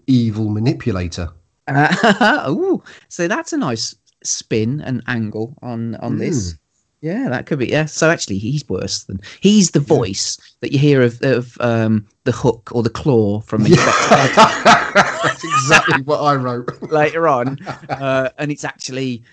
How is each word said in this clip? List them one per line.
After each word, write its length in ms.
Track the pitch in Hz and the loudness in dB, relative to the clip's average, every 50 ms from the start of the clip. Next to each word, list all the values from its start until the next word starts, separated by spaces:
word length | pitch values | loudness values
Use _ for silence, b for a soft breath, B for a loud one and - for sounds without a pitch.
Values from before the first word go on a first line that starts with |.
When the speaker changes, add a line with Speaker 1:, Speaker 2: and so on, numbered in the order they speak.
| - | -2
Speaker 1:
evil 420 | - 131 123 117 110 101 107 110 107 | 2 2 2 2 0 -2 -2 -2 -2
manipulator. 800 | 107 107 110 139 160 135 - 120 101 92 90 87 - - 87 80 - _ _ _ _ _ - | -2 0 0 0 -2 -2 -4 -4 -4 -2 -4 -6 -6 -8 -8 -8 -10 _ _ _ _ _ -8
Speaker 2:
Uh, 800 | - 139 139 147 147 175 - - 233 196 - - 214 285 285 - | -2 0 2 2 2 2 2 2 2 2 4 2 0 0 0 0
<laughs> 40 | 135 | -2
ooh, 320 | 151 254 370 392 330 - B B B B B B | -2 -2 0 -2 -2 -4 B B B B B B
so 180 | - - 170 | -8 -6 -4
that's 240 | 175 214 320 330 - 339 | -2 -4 -4 -6 -6 -4
a 40 | |
nice 380 | 294 247 143 117 113 - - - _ _ _ _ _ - | -4 -2 -2 -2 -4 -6 -8 -12 _ _ _ _ _ -8
spin 560 | - - - - - 120 110 110 117 139 151 | -8 -8 -8 -4 -2 -2 0 0 -2 -4 -6
and 200 | - - 127 117 - | -6 -6 -6 -6 -4
angle 460 | - 123 117 110 104 104 107 110 131 139 - | -4 -4 -4 -4 -6 -6 -8 -8 -8 -10 -14
on, 340 | - 123 120 117 117 117 110 | -12 -10 -8 -8 -8 -8 -8
on 220 | - - 120 135 | -8 -6 -6 -4
this. 360 | 151 - - 170 123 95 87 82 | -4 -2 -2 -2 -2 -4 -6 -8
Speaker 1:
Mm. 40 | - _ _ _ _ _ _ _ - - | -12 _ _ _ _ _ _ _ -10 -8
Speaker 2:
Yeah, 240 | 156 180 247 277 | -6 -6 -4 -4
that 180 | 170 123 - - | -4 -4 -6 -4
could 120 | - 170 139 | -4 -4 -2
be. 80 | 120 | -2
Yeah. 160 | - 117 147 156 | 0 0 0 -2
So 240 | 151 - - 165 160 | -2 -2 0 2 2
actually, 280 | 170 - - - 101 | 2 0 -2 -6 -6
he's 300 | 98 107 107 147 147 131 - | -4 -4 -4 -4 -4 -4 -6
worse 340 | 95 95 98 92 - - - | -6 -6 -6 -6 -8 -8 -10
than, 160 | - 98 95 B B B B | -10 -12 -12 B B B B
he's 300 | - 196 214 214 185 170 | 2 4 6 6 4 4
the 100 | - 156 | 2 0
Speaker 1:
Yeah. 40 | 147 | 2
Speaker 2:
voice 500 | - 160 123 - 95 98 - - - - - b b b b | 4 2 2 2 -2 -4 -6 -6 -6 -8 -10 b b b b
that 100 | - - | -8 -2
you 80 | 139 139 | 0 2
hear 220 | 147 147 143 131 | 4 4 6 6
of, 200 | 123 120 120 120 | 4 2 2 0
of, 360 | - 135 127 117 123 123 - - | 0 0 0 0 -2 -6 -6 -4
um, 460 | 120 120 117 113 113 110 110 107 107 _ _ _ - | -2 0 0 2 2 2 2 0 0 _ _ _ -2
the 80 | 131 | -2
Hook 380 | 120 - - 127 - - - - - | -2 2 2 0 0 0 -6 -6 -4
or 80 | 120 | -2
the 80 | 113 - | -2 -2
Claw 520 | - - - 160 127 113 107 101 104 107 | -4 -2 0 2 4 4 4 2 -2 -4
from 220 | 110 - - 110 107 | -6 -4 -2 2 4
Speaker 1:
Yeah. 100 | 151 - | 6 6
Speaker 2:
Inspector 340 | - - - - - - - 226 143 135 - - - 220 - - - - | 6 6 2 2 2 4 4 4 4 4 4 6 6 6 6 4 2 4
Gadget. 300 | - 214 - - - - | 4 4 4 2 0 0
Speaker 1:
<laughs> 300 | 202 - - - 659 679 | 0 0 0 -2 -4 -4
That's 200 | 311 - - - | -4 -4 -6 -6
exactly 580 | 165 165 247 127 135 160 - - - 170 151 135 | -2 -2 0 2 4 2 2 4 2 -2 -2 0
what 160 | 143 151 - | -2 -2 0
I 140 | 147 147 143 | 2 2 2
wrote. 460 | 135 127 127 120 120 127 - - - | 0 0 -4 -4 -6 -8 -10 -12 -12
Speaker 2:
<laughs> 100 | - - | -8 -2
Later 360 | 156 151 151 151 156 165 165 | 0 2 2 2 0 0 2
on, 300 | 160 139 123 123 135 143 - | 2 2 2 0 -4 -6 -8
Speaker 1:
<laughs> 280 | - - 139 - 156 147 | -10 -12 -14 -12 -10 -10
Speaker 2:
uh, 400 | 139 127 139 135 131 131 131 127 - | -8 -6 -4 -2 -2 -2 -2 -4 -4
and 140 | - 147 147 147 | -6 -6 -6 -6
it's 100 | - - | -6 -8
actually 580 | 139 - - - - 131 131 135 131 123 117 117 b | -10 -10 -10 -12 -10 -8 -6 -6 -6 -6 -8 -12 b